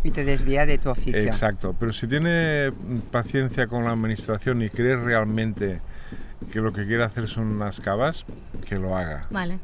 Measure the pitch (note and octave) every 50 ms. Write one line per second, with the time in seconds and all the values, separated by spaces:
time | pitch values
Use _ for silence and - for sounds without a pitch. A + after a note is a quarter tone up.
0 | - - - D#3 C#3+ C#3+ C#3 C3+ - C3+ C3+ C#3 D3 D3 C#3+ C#3 - C#3 B2 -
1 | - B2+ A2 G#2+ G#2+ G2+ G#2 G2+ A#2+ G#2+ G2+ F#2 - F#2 F2 - A#2 A2+ G#2+ -
2 | - A2+ C3+ D3 D#3+ E3+ E3+ E3+ E3 D#3+ D3+ D3 C#3+ C3+ C3 - - F2+ B2 A#2
3 | - - - A#2+ A2+ - - C#3 C3 B2+ G#2 C3+ B2+ A2 A#2+ A#2+ A#2 A#2 A#2 A2+
4 | A2 A2 A2+ G#2+ - - A2 G2+ - C3 B2+ A#2+ A2+ G2+ - - A#2+ B2 C3 B2
5 | A#2+ A#2+ A#2 A2+ G#2+ G#2+ G#2+ A2+ A2 A2 G2+ G#2 G#2 G2 F2+ E2+ - - - -
6 | - - - - - - - - - - - A2 A2 A2 F2+ G2+ G2+ G2+ A2+ A#2
7 | A#2 A2 - A#2+ A2+ G#2+ - A2+ A2+ G#2+ G#2+ G#2 G#2 G2+ G2 - - G2+ G2 G#2+
8 | B2+ D#3 E3 - - - - - - - - - - - G2+ G2 F#2 F#2 F#2 F#2
9 | F2+ E2 D2+ C#2+ - - - G3 F3+ F3 F#3 F#3